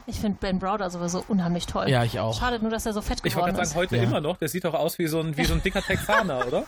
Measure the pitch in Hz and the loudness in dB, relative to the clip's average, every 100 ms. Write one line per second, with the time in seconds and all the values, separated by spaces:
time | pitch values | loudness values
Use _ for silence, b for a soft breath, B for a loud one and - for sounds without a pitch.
0 | - - 214 185 202 185 185 214 190 175 | -4 -4 -2 -2 -2 -2 0 -2 -2 -4
1 | 175 180 - 202 170 175 - 196 - 123 | -2 -4 0 0 2 0 -2 -2 2 2
2 | 117 110 110 107 147 240 220 220 226 208 | 2 0 -2 0 -2 0 -2 -2 -2 -4
3 | - 247 - 131 175 190 170 156 185 - | -2 -2 -2 0 0 0 0 0 0 2
4 | 190 185 151 185 156 180 175 151 156 - | 2 2 0 -2 -4 -2 -2 0 0 0
5 | 165 160 160 151 165 165 190 196 - 190 | 0 0 0 0 2 2 2 -2 0 0
6 | - 214 196 131 123 165 | 2 2 2 0 0 -2